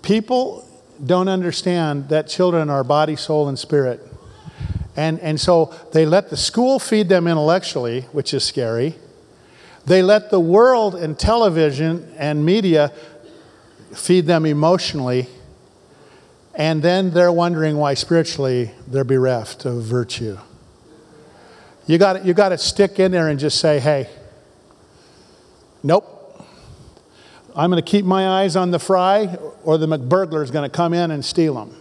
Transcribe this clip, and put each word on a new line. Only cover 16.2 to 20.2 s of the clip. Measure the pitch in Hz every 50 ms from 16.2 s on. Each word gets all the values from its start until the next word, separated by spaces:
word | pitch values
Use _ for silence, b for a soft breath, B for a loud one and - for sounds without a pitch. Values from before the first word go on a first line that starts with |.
| b b b b b _ -
And | - 151 160 160 156
then | 143 175 180 190 190 185
they're | 160 175 180 175
wondering | 170 170 170 175 175 156 156 156 151
why | 147 147 143 139
spiritually | - - - 170 165 156 - - - 139 131 127 123 120 110 - - -
they're | 135 123 139 135
bereft | 123 135 131 127 127 127 117 110 - - - -
of | 131 123 120 113
virtue. | 110 120 123 120 120 - -